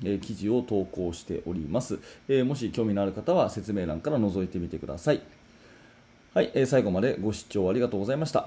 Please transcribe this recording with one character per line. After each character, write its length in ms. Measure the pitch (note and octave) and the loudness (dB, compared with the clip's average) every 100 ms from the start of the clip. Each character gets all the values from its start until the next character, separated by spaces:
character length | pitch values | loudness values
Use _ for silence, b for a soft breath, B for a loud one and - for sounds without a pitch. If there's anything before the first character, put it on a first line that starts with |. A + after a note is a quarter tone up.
え 120 | F#2+ | -2
ー、 40 | G2+ | -2
記 160 | - | -2
事 140 | F#2+ G2+ | -4 0
を 140 | B2 | 0
投 220 | B2 G#2 | 2 0
稿 280 | F2+ - F2+ | 0 -2 -4
し 100 | E2+ | -4
て 200 | - E2 - | -6 -6 -4
お 60 | |
り 80 | F2+ | -6
ま 200 | D2+ G#2 | -2 -2
す。 200 | - - B B - | -2 -6 B B 0
え 160 | C3+ | 2
ー、 20 | |
も 120 | B2+ C#3+ | 2 0
し 140 | A2+ | -2
興 160 | G#2 A2+ | 0 0
味 80 | |
の 80 | G2 | 2
あ 20 | |
る 80 | G2 | 0
方 220 | G2 G#2 | 0 2
は 140 | F3 A2 | 4 2
説 240 | - G2 | 0 -4
明 140 | G2+ F2 | -2 -2
欄 140 | D#2+ | -2
か 100 | D3 | -2
ら 80 | C#3+ | 0
覗 240 | G#2 F#2 | 2 0
い 60 | F#2 | -2
て 100 | F#2 | -4
み 80 | E2+ | -6
て 120 | D#2+ | -6
く 80 | - | -8
だ 100 | D2 | -4
さ 140 | - | 0
い。 80 | D3 - - B B B B B B - - - | 0 -2 -20 B B B B B B -20 -20 -4
は 80 | F#3 | 0
い、 80 | - | 0
え 100 | - | 2
ー、 20 | B2+ | 4
最 160 | C3+ | 4
後 80 | G#2 | 4
ま 100 | F#2 | 2
で 160 | B2 - | 2 0
ご 160 | G#2 | -2
視 120 | G#2 | -4
聴 260 | - G#2 F#2 | -4 0 2
あ 20 | |
り 60 | A#2 | 2
が 100 | A#2+ | 2
と 100 | G2+ | 0
う 20 | |
ご 60 | G2+ | 0
ざ 80 | |
い 20 | C#3 | 0
ま 100 | D#3 | 0
し 60 | |
た。 100 | - | 0